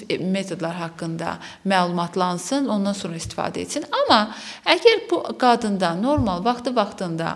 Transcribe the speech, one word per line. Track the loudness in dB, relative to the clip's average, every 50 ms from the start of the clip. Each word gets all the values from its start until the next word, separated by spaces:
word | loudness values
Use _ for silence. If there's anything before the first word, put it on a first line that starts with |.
| -4 -4
e, | -4 -2
metodlar | 0 0 0 -2 -2 -4 -6 -4 -4 -4 -4
haqqında | -4 -8 -8 -8 -8 -8 -6 -6 -4 -4 -4 -6 -6 -10 -16 -14 -6 -2
məlumatlansın, | 0 2 2 2 2 0 -2 -2 -2 0 0 0 0 0 -2 -4 -2 -2 0 0 0
ondan | 0 0 0 0
sonra | -2 -4 -4 -8 -8
istifadə | -8 -8 -8 -6 -4 -4 -4 -4 -6
etsin. | -6 -6 -6 -6 -6 -4 -2 0
Amma | 4 6 6 6 4 2 -4 -12 -14 -14 -12 -4 2 2
əgər | 4 6 6 6 6 6 2 0
bu | -2 -2 -2 -4 -2 2
qadında | 4 4 4 4 2 0 0 0 0 0 0 0
normal | 0 2 2 2 2 0 0 0 0
vaxtı-vaxtında | 0 0 0 -2 -2 0 0 0 0 -2 -6 -6 -4 -4 -4 -4 -4 -4